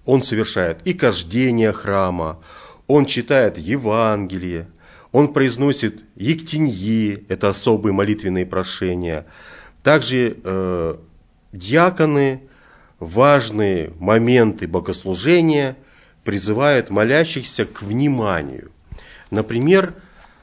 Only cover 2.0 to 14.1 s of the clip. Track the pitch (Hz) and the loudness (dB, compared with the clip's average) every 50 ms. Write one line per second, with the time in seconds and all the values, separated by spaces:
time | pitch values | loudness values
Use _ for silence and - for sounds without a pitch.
2 | 95 90 90 87 80 80 80 - - - - - - - - _ _ - 139 147 | 0 0 -2 -4 -6 -6 -8 -12 -18 -20 -20 -20 -20 -20 -20 _ _ 2 4 4
3 | 135 135 - 123 120 - 147 135 120 101 82 90 78 87 123 139 117 107 107 117 | 4 2 -2 -4 -2 0 2 4 2 2 0 -4 -6 -4 -4 -2 -2 -2 0 2
4 | 113 110 107 104 98 90 95 92 92 90 87 82 85 - - _ _ - - - | 2 0 0 -2 -4 -6 -6 -8 -8 -6 -8 -8 -10 -12 -18 _ _ -20 -20 -20
5 | - _ - 131 147 143 147 139 135 131 113 120 139 143 139 - 117 104 - - | -12 _ 2 2 2 4 2 0 0 0 0 0 0 0 0 0 -2 -4 -6 -8
6 | - _ _ - 98 131 160 160 160 - 147 151 156 139 110 90 98 110 113 113 | -20 _ _ -6 -2 -2 -2 -2 -4 -6 -2 0 0 0 -2 -4 -2 -2 0 0
7 | 107 104 101 95 - - - - - 101 95 - - 127 110 104 98 104 98 98 | 0 -2 -4 -6 -6 -8 -6 -2 0 -2 0 0 2 2 2 2 2 0 0 0
8 | 101 107 104 107 - 95 92 92 90 90 92 92 92 92 - - 95 90 90 90 | 0 0 -2 -2 -2 -4 -2 -2 -4 -2 -4 -4 -4 -4 -6 -6 -4 -4 -4 -4
9 | 87 85 80 76 78 - - - - - - - - - _ _ - 135 151 151 | -4 -6 -6 -8 -10 -14 -20 -20 -20 -20 -20 -20 -20 -20 _ _ 2 2 2 2
10 | 123 117 131 127 123 113 - - - 92 95 95 92 90 90 87 82 82 76 - | 2 0 -2 0 0 -2 -2 -6 -8 -6 -4 -4 -2 -2 -2 -2 -4 -4 -6 -8
11 | - _ _ _ _ _ _ _ _ - - 92 90 104 135 160 175 185 180 165 | -14 _ _ _ _ _ _ _ _ -20 -18 -14 -6 0 2 4 4 2 2 0
12 | 156 156 147 143 139 139 131 131 131 - _ _ _ _ _ _ _ _ _ - | 0 2 2 2 2 0 -2 -4 -12 -20 _ _ _ _ _ _ _ _ _ -14
13 | - 82 87 110 135 143 147 139 117 110 107 107 107 98 95 87 76 80 82 82 | -12 -4 2 4 6 6 6 4 2 0 -2 0 0 0 0 -2 -4 -6 -8 -4
14 | 87 98 | 0 2